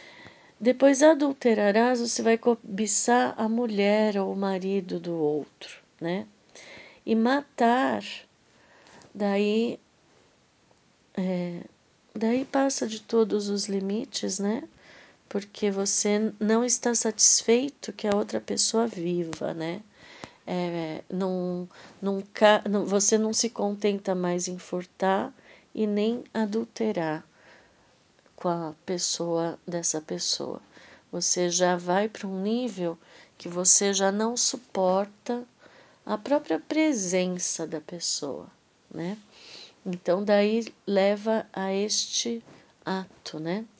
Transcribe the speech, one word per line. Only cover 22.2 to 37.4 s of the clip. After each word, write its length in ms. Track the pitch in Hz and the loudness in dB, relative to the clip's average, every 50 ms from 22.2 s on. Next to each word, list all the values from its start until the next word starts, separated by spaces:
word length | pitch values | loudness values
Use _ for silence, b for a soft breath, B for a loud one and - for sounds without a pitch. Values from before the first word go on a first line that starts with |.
| 196 - - | -6 -8 0
ca-, 300 | - 220 208 214 208 208 214 | 4 6 6 6 6 4 0
não, 160 | 202 208 185 | 0 0 0
você 320 | 180 190 202 196 - 220 | 2 0 2 2 4 2
não 160 | 214 220 220 226 | 2 2 0 0
se 160 | - - 226 | -2 -2 -2
contenta 640 | - - 202 202 208 208 208 208 202 196 196 196 190 | -2 -2 -2 -2 -2 0 0 0 0 0 -2 -2 -2
mais 340 | 185 180 175 175 175 175 180 | 0 0 0 0 -2 -2 -4
em 100 | 180 180 | -6 -10
furtar 720 | - - - 180 180 - _ - 196 185 190 202 233 269 B B B B B B B B - | -10 -8 -8 -8 -8 -10 _ -2 2 2 2 2 0 -4 B B B B B B B B -6
e 120 | - 220 | -4 -2
nem 380 | 208 208 208 208 226 233 247 - - - | 0 0 0 0 0 -2 -2 -6 -6 -4
adulterar 880 | 226 220 202 202 226 233 233 - - 226 214 208 185 165 160 156 156 - b b b b b b b b b b b b b b b b _ _ _ _ _ _ | -2 -2 0 -2 -2 -4 -4 -4 -4 -2 -2 0 0 -2 -2 -2 -4 -8 b b b b b b b b b b b b b b b b _ _ _ _ _ _
com 140 | - - 180 | -6 -2 -2
a 260 | 170 170 165 156 156 - _ | -2 -2 -4 -8 -10 -10 _
pessoa 760 | - 185 170 - - - - 170 170 170 165 165 170 160 - _ | -6 -4 -4 -4 -4 -4 -4 -2 -2 0 0 -2 -2 -4 -8 _
dessa 340 | - 175 170 170 165 160 156 | -8 -6 -4 -4 -2 -4 -4
pessoa. 600 | 156 - 180 175 - - - - 147 127 - - B B B B B B B B B _ - | -6 -6 -8 -6 -4 -4 -4 -4 -4 -6 -8 -10 B B B B B B B B B _ -8
Você 380 | 175 175 - - 180 180 175 | -4 -2 -2 0 0 0 2
já 260 | 175 180 180 180 180 | 2 2 2 2 2
vai 320 | 175 175 180 180 196 208 220 | 0 0 0 0 2 0 0
pra 180 | 214 - - | -4 -8 -8
um 160 | 196 190 190 190 | -8 -6 -4 -2
nível 560 | 208 226 240 254 240 196 185 180 170 165 B B B B B B B B - | -2 -2 -2 -2 -4 -4 -4 -4 -4 -4 B B B B B B B B -16
que 100 | - 175 | -12 -8
você 440 | 175 175 180 180 - - 202 202 196 | -4 0 2 4 4 4 4 2 2
já 180 | 190 190 196 | 2 2 2
não 260 | 196 208 220 226 240 | 2 2 0 -2 -2
suporta 1080 | 240 - - - 262 - - - 196 190 185 185 190 202 208 208 _ - - 240 240 247 - _ b b b b b b b b b _ | -2 -2 -2 -4 -6 -10 -6 -2 0 2 4 4 2 0 -2 -6 _ -6 -6 -6 -6 -6 -10 _ b b b b b b b b b _
a 120 | - 208 214 | -6 -6 -6
própria 400 | 208 240 277 294 294 - 320 311 | -2 0 0 0 0 0 -2 -4
presença 1080 | 320 - 302 311 311 311 285 220 190 180 185 185 180 180 180 180 | -4 -2 0 2 2 2 2 0 0 0 0 0 0 0 -2 -4